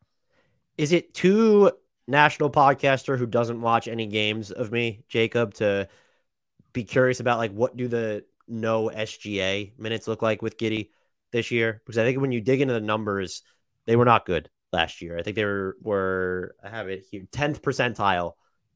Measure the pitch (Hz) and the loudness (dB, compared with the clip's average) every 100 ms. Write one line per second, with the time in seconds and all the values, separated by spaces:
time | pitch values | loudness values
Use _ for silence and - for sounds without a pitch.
0 | _ _ _ _ _ _ _ - 151 175 | _ _ _ _ _ _ _ -4 0 0
1 | - - 180 208 226 208 196 - _ _ | -2 0 2 6 6 6 6 2 _ _
2 | - 139 147 - 147 147 139 135 143 131 | 0 4 4 4 0 6 4 4 2 0
3 | - 131 120 117 117 117 117 117 113 113 | 0 -4 0 0 0 -2 0 0 0 -8
4 | 110 107 107 110 101 - 110 117 117 104 | -2 0 0 -2 -6 -8 -4 -2 -2 -6
5 | - 120 113 120 113 - 104 98 98 _ | -4 0 2 0 -2 0 0 0 -4 _
6 | _ _ _ _ _ _ _ 127 107 139 | _ _ _ _ _ _ _ -10 -2 2
7 | 127 123 120 117 113 101 123 120 123 117 | 2 0 -2 0 -2 -2 -2 -2 -4 -2
8 | 110 104 - _ - 113 110 113 110 110 | -4 -6 -10 _ -12 -6 -2 0 -2 -4
9 | 107 - 107 98 95 98 104 110 110 113 | -8 -8 -6 -2 -2 -2 -6 -10 -8 -6
10 | - 110 113 110 110 - 110 110 107 _ | -6 -2 -2 -2 -4 -4 -4 -4 -6 _
11 | _ _ _ 120 113 120 113 107 - 113 | _ _ _ -4 -2 0 -2 -4 -6 0
12 | 117 131 139 120 104 131 139 117 107 110 | 0 0 -2 -2 0 2 2 -2 -2 -2
13 | 107 98 92 - _ _ _ _ - 117 | -2 -4 -6 -10 _ _ _ _ 2 4
14 | 120 113 - 85 - _ - 87 82 - | 6 4 2 -4 -4 _ -6 -2 -2 -4
15 | 85 85 95 104 104 98 95 - 107 98 | -10 -8 -6 -2 -2 -2 -6 -8 -4 -2
16 | 95 92 92 90 90 - 98 113 95 95 | 0 -2 -2 -4 -8 -14 -16 -12 -10 -10
17 | - 101 92 127 147 147 - 131 123 107 | -12 -16 -10 -4 -4 -4 -4 -2 -2 0
18 | 101 90 87 - _ _ _ | 0 0 -2 -8 _ _ _